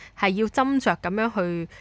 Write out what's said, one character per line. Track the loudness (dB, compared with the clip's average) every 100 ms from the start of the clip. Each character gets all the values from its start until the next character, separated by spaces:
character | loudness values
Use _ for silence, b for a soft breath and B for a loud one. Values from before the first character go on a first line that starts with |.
| B -2
係 | 0
要 | 2 0
斟 | 2 2 2
酌 | 0 0
噉 | -2
樣 | -2 -2
去 | -2 -2 -4 -8 B